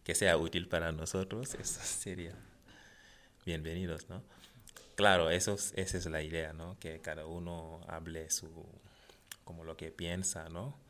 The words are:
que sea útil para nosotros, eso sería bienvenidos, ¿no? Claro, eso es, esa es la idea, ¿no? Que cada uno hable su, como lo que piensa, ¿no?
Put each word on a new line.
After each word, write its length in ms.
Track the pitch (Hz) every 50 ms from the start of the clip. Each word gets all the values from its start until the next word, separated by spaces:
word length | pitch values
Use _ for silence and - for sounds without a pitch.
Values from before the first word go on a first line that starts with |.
| -
que 120 | - -
sea 220 | - 104 95 85
útil 300 | 78 80 82 - 87 87
para 240 | - - 82 82 82
nosotros, 600 | 80 78 80 - - 95 95 - 101 110 131 131 -
eso 260 | - 78 - - -
sería 520 | - - - - - 101 90 90 85 82 - - - - - - - - - - - - - - - - - - - - - _ -
bienvenidos, 640 | 90 85 80 76 82 82 87 95 85 82 78 - -
¿no? 140 | 90 98 - - - - - - - - - - - - - - -
Claro, 340 | - 101 101 95 90 82 80
eso 240 | 85 90 - 107 101
es, 200 | 98 - - -
esa 200 | 95 92 92 -
es 80 | 90 87
la 140 | 87 80 78
idea, 320 | 78 78 82 82 80 78 80
¿no? 240 | 80 82 87 95 -
Que 200 | - 82 80 82
cada 260 | 80 82 78 78 78
uno 560 | 80 82 87 85 85 85 82 80 80 82 82 85
hable 420 | 85 85 80 82 82 80 80 80 80
su, 340 | - - - 80 82 82 82 85 - - - - - - - - - - - - - - -
como 180 | - 87 82 82
lo 140 | 82 80
que 140 | - 85 80
piensa, 580 | - - 90 85 87 90 92 - - 82 80 82
¿no? 280 | 82 85 104 135 139 - - -